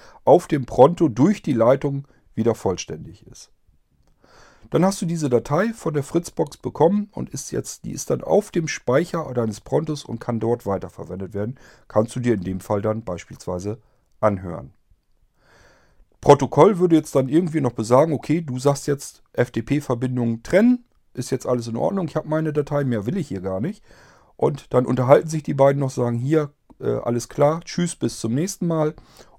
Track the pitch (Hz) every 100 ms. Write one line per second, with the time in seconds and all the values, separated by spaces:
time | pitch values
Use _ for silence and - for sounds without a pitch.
0 | - - - 156 - 147 123 - 135 175
1 | 160 110 156 208 - 123 110 139 143 139
2 | 139 _ _ - 110 107 104 90 - 80
3 | 82 85 - - - _ _ _ _ _
4 | _ _ _ - - _ 107 147 185 196
5 | 170 170 151 120 - 147 220 226 170 147
6 | 139 170 175 - 151 - - - 160 202
7 | 202 - 131 - - - 117 - - -
8 | - - - 196 202 185 160 - - 131
9 | 175 175 147 123 113 101 - 139 156 151
10 | - 113 - 117 117 117 - 95 87 -
11 | 82 90 95 101 107 135 - - - 104
12 | 110 - 120 107 90 92 - 104 107 110
13 | 110 85 - - - 90 98 113 _ _
14 | _ _ 107 98 92 82 67 - _ _
15 | _ _ _ _ _ _ _ _ _ _
16 | _ _ - 139 127 - 180 190 180 160
17 | 151 143 127 151 180 156 131 - 110 127
18 | 160 139 - 160 160 127 135 139 - 139
19 | - - _ - 123 - 110 143 143 127
20 | 127 123 117 113 - 180 233 247 _ _
21 | _ - 123 127 - 127 117 113 151 196
22 | 170 160 151 156 160 147 143 147 139 117
23 | 101 190 147 98 92 95 135 220 _ -
24 | - _ _ - 139 143 - 131 127 127
25 | 123 147 160 160 143 139 139 139 135 135
26 | 120 120 131 156 147 _ _ - 120 117
27 | 110 120 - - 143 165 - - 175 -
28 | 143 - 110 123 185 - 175 160 151 156
29 | - - -